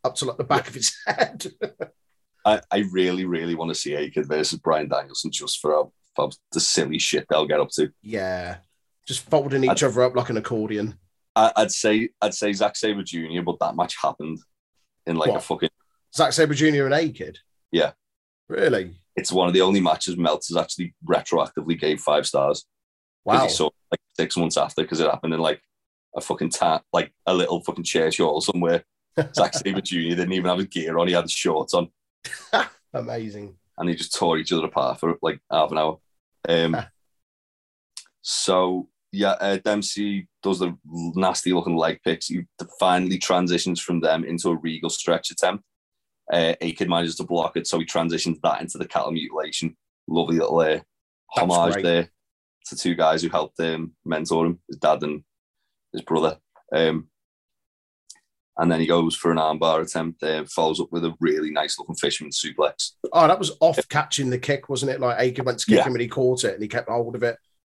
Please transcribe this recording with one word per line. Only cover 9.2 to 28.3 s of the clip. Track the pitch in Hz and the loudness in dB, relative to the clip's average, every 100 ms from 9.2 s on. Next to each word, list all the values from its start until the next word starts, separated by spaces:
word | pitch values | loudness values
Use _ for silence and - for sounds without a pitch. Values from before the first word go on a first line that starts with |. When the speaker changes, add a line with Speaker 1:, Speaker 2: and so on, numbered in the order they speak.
| - | 0
Speaker 1:
folding | 156 139 135 | 0 2 2
each | 135 | 2
Speaker 2:
I'd | - | 4
Speaker 1:
other | 139 117 | 2 4
up | 127 123 | 2 2
like | 123 | -2
an | 113 | -4
accordion. | 110 113 107 104 107 - _ _ _ - | -2 -4 -2 -4 -4 -8 _ _ _ 4
Speaker 2:
I, | 113 - | 4 6
I'd | - | 2
say, | - 110 107 113 - | 2 2 2 0 -2
I'd | 104 | -2
say | - 104 | 0 -2
Zack | 98 104 - | 2 0 0
Sabre | 107 101 | -2 -2
Junior, | 87 85 80 85 | -6 -8 -6 -4
but | 87 85 | -4 -2
that | 80 80 | -2 -2
match | 87 - | -4 -2
happened | 73 - 78 80 - _ _ _ _ _ - | -4 -2 -8 -10 -14 _ _ _ _ _ -4
in, | 82 | 0
like, | 78 | 2
a | |
Speaker 1:
What? | 101 | 0
Speaker 2:
fucking | - 120 165 - _ _ _ | -2 -2 -4 -4 _ _ _
Speaker 1:
Zack | - 147 | 0 2
Sabre | 165 156 | 2 2
Junior | 139 156 143 135 | 4 2 4 2
and | |
A-Kid? | 147 160 143 78 - _ _ _ | 0 0 -4 -12 -14 _ _ _
Speaker 2:
Yeah. | 85 73 - _ _ _ _ - | 0 0 -4 _ _ _ _ -10
Speaker 1:
Really? | - 160 107 90 87 _ - | 0 2 2 -2 -12 _ -8
Speaker 2:
It's | - | -2
one | 92 90 | 2 4
of | |
the | 92 | 4
only | 92 98 | 4 4
matches | 85 78 - 87 | 2 0 -2 -2
Meltzer's | 82 76 - 85 | 0 0 -2 -2
actually | 73 - 87 - 82 | -2 -6 -8 -8 0
retroactively | 82 - 80 73 - 76 82 | 0 2 0 0 -4 -4 0
gave | 78 73 | 0 0
five | - 76 76 | 2 2 2
stars. | 69 69 73 - _ _ _ _ _ - | 2 2 0 -6 _ _ _ _ _ 2
'Cause | 120 | 4
Speaker 1:
Wow. | |
Speaker 2:
he | 117 | 4
saw | - 76 | 2 -2
it, | - _ | -4 _
like, | 85 _ - | -6 _ -4
six | 80 - | -2 0
months | 82 76 | 0 2
after, | 73 - - | 0 -2 -2
'cause | 82 | 0
it | 78 | 2
happened | - 82 | 0 -2
in, | 80 | 0
like, | 80 76 _ _ _ _ _ - | 0 -2 _ _ _ _ _ -10
a | |
fucking | - - - | -6 -4 -4
ta-, | - 85 80 - | 0 2 0 0
like, | 85 80 _ - | 0 0 _ 0
a | |
little | 90 87 87 | 2 2 0
fucking | - 85 | -4 -6
church | 85 82 80 78 | -2 2 2 2
hall | 82 | 2